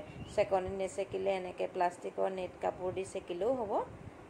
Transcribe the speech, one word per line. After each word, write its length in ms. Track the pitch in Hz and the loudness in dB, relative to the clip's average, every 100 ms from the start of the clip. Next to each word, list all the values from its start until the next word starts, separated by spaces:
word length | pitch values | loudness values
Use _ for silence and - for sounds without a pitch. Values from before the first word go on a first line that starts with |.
| 208 - - | -2 -10 -4
চেকনিত 440 | - 202 190 185 | 2 4 4 2
নেচেকিলে 580 | 196 185 202 190 190 190 | 0 -2 -2 -2 0 2
এনেকৈ 360 | 190 180 180 185 | 2 -2 -2 -2
প্লাষ্টিকৰ 600 | 180 175 - 196 190 190 | 2 2 2 -6 0 0
নেট 220 | 190 180 - | 2 -4 0
কাপোৰ 320 | 185 - 185 | 0 2 0
দি 120 | 185 190 | 0 -2
চেকিলেও 460 | 196 185 175 214 254 | -4 -4 0 2 2
হ'ব। 160 | 202 285 494 - - - | 2 0 0 -6 -14 -14